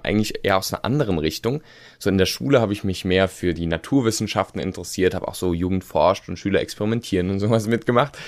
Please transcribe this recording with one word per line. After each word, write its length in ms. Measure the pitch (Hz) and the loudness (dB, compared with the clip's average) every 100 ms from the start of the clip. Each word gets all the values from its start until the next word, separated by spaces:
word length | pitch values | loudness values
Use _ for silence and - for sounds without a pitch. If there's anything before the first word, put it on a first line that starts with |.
eigentlich 380 | - 104 107 - | -2 0 0 -2
eher 140 | 98 95 | 0 0
aus 160 | - | 0
einer 120 | 87 - | -4 -2
anderen 320 | 143 110 85 | 0 0 0
Richtung. 440 | 78 - 113 147 - - - - | -2 -2 -4 -4 -8 -20 -20 -6
So 100 | 101 | 0
in 80 | 95 | 2
der 100 | 92 | 2
Schule 360 | - 131 135 | 0 2 2
habe 100 | 110 | 4
ich 120 | 101 | 0
mich 200 | 98 92 | -4 -4
mehr 240 | 92 92 95 | 2 2 2
für 240 | - 90 | 0 -2
die 140 | 82 85 | -2 -2
Naturwissenschaften 920 | 82 - 139 113 110 107 104 95 - | -4 0 2 2 0 -2 0 -2 -2
interessiert, 540 | 95 92 87 - 92 | -6 -6 -8 0 0
habe 140 | 92 - | 0 -4
auch 60 | |
so 180 | - 92 | -4 -2
Jugend 320 | 85 90 92 | 0 0 -2
forscht 440 | - 78 82 101 - | 0 4 4 4 -2
und 80 | 92 | -6
Schüler 220 | 101 95 | 0 0
experimentieren 680 | - - 104 117 - 92 90 | 0 -2 -2 -2 0 0 0
und 120 | 98 | 0
sowas 260 | 101 113 107 | 2 2 2
mitgemacht. 500 | 113 - 120 139 - | 0 2 2 2 -2